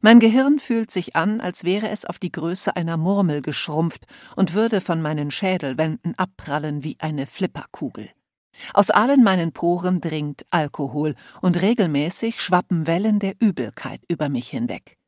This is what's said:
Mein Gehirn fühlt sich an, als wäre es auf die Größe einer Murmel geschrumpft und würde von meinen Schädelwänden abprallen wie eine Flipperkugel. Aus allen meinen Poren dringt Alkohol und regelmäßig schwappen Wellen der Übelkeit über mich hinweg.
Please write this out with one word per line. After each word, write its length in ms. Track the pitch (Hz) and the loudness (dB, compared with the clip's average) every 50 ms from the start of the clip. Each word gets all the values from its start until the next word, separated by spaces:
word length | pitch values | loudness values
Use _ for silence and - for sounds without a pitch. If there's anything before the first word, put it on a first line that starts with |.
Mein 200 | - 214 233 240 | 8 10 10 10
Gehirn 380 | 226 226 220 262 262 277 294 294 | 10 8 4 4 4 4 2 2
fühlt 320 | - - 233 226 220 - | 0 -2 -2 -2 -2 -2
sich 260 | - 190 175 - _ | -4 -6 -6 -2 _
an, 240 | 160 160 202 214 226 | -2 0 0 -2 -4
als 240 | - 180 175 - - | -6 -6 -8 -4 -2
wäre 240 | 175 185 208 220 - | 0 0 0 -2 -4
es 160 | 208 - - | -6 -6 -8
auf 140 | - - - | -10 -8 -6
die 140 | - 170 | -6 -6
Größe 440 | - - 151 165 180 - - 208 - | -6 -4 -4 -4 -4 -2 -4 -4 -2
einer 200 | 185 165 165 165 | -2 -4 -2 -2
Murmel 460 | 160 156 185 202 202 196 170 147 147 | 0 0 0 2 2 2 2 0 0
geschrumpft 640 | 135 - 139 - - - 151 156 165 165 - - - _ - - - - - | -2 -4 -6 -4 -6 -4 -2 0 0 0 -2 -8 -18 _ -20 -20 -20 -14 -2
und 180 | - 190 170 165 | 0 0 0 2
würde 260 | 202 220 233 226 190 | 0 0 2 0 -2
von 200 | 185 - 170 165 | 0 0 -2 -2
meinen 300 | 160 151 156 151 147 147 | -2 -2 -2 -2 -4 -4
Schädelwänden 840 | - - - 190 185 180 - 139 131 123 156 160 156 120 _ 131 120 - | -4 -4 -2 -2 -2 -2 -2 -4 -2 -2 -2 -2 -2 -4 _ -8 -4 -4
abprallen 680 | 180 185 _ - - - 143 151 147 156 147 147 135 | -6 -6 _ -16 -8 -6 -4 -4 -4 -4 -6 -6 -6
wie 120 | 165 - _ | -8 -8 _
eine 260 | - 156 156 147 135 | -6 -6 -4 -4 -6
Flipperkugel. 800 | 139 - - 190 165 _ 156 - - - - - 127 - - 107 - _ _ _ _ _ _ _ _ _ - - - | -8 -6 -6 -6 -6 _ -10 -14 -14 -12 -10 -10 -10 -8 -10 -16 -16 _ _ _ _ _ _ _ _ _ -20 -18 0
Aus 180 | - - 202 - | 2 2 4 6
allen 320 | - - 220 254 285 277 | 4 4 4 6 6 6
meinen 300 | 240 208 190 180 165 165 | 6 6 6 2 0 -2
Poren 480 | - - - 175 175 180 175 185 185 175 | -4 -2 0 0 0 0 0 0 0 0
dringt 460 | - 170 160 156 151 147 143 - - _ | -2 -4 -4 -4 -4 -6 -8 -10 -10 _
Alkohol 640 | - 170 151 143 - - 147 131 110 147 151 151 147 _ - - - - | -2 0 0 -2 -4 -6 -6 -4 -2 -2 -2 -2 -4 _ -12 -20 -16 -2
und 180 | - 185 175 180 | 0 0 2 2
regelmäßig 800 | 180 202 240 - 190 165 151 139 147 165 - - - 226 226 - | 2 0 2 2 0 0 0 -2 -2 -2 -4 -4 -6 -6 -6 -6
schwappen 460 | - - 185 180 175 _ 185 165 160 | -2 0 0 0 0 _ -2 -2 0
Wellen 320 | 165 165 175 202 226 208 208 | 0 -2 0 0 0 0 0
der 160 | 196 190 - _ | -2 -4 -2 _
Übelkeit 600 | 233 208 170 - 123 107 - - - 120 107 - _ _ | 0 0 2 0 -6 -8 -8 -12 -12 -12 -12 -12 _ _
über 200 | 175 151 156 139 | -4 -2 -2 -2
mich 200 | 143 120 120 - | -2 -4 -6 -6
hinweg. 480 | - 123 117 120 95 - _ - _ _ _ | -6 -4 -4 -4 -6 -8 _ -20 _ _ _